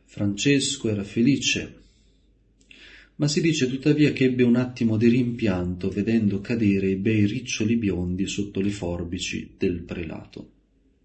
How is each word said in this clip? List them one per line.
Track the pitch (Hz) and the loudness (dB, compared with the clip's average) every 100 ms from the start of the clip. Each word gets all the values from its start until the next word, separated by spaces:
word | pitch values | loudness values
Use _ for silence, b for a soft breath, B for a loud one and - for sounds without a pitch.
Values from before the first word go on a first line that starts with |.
Francesco | _ - 101 101 143 139 135 - 113 | _ -4 -2 0 2 2 2 -2 -2
era | 101 | -4
felice, | 98 113 127 131 - 101 78 - - _ _ _ _ _ _ _ - B B B B B | -4 0 0 0 -2 -2 -4 -14 -20 _ _ _ _ _ _ _ -20 B B B B B
ma | 147 | -2
si | 180 | 2
dice | 160 151 123 | 0 2 0
tuttavia | 131 151 147 143 | 0 2 4 4
che | 120 131 | 4 2
ebbe | 123 | 4
un | 123 | 4
attimo | 120 123 - 113 110 | 4 2 0 0 4
di | 117 | 4
rimpianto | 123 120 117 113 90 90 90 98 | 4 2 0 0 0 -2 -4 -4
vedendo | 98 101 113 101 98 | -2 0 2 2 0
cadere | - 117 107 98 95 | -2 0 2 2 2
i | 95 | 0
bei | 104 110 104 | 2 2 2
riccioli | 127 - - 110 117 | 0 -6 -2 0 0
biondi | 104 87 90 90 92 | 0 -2 -2 -2 -4
sotto | - 101 98 | -4 -6 -2
le | 101 | -2
forbici | 101 87 87 85 90 - 95 - - | -2 -4 -6 -6 -6 -6 -8 -10 -4
del | 95 87 | -2 -2
prelato. | - 95 80 - - - - _ _ _ _ _ | -6 -8 -8 -10 -14 -18 -20 _ _ _ _ _